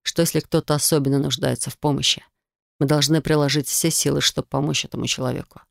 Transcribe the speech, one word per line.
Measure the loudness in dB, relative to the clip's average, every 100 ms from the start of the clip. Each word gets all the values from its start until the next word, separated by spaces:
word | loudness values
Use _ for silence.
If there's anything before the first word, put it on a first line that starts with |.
что | -4 0
если | 0 0
кто-то | 0 -2 0
особенно | 0 2 2 2 0
нуждается | 0 -2 -2 -2 -6
в | -2
помощи, | -2 0 0 -2 -8 _ _ _ _ _
мы | 2
должны | 2 4 2
приложить | 2 2 2 0 -2
все | 0 0
силы, | 0 0 2
чтобы | 0 -2 -4
помочь | -2 -2 -2
этому | -4 -6 -4
человеку. | -4 -4 -6 -10 -20 _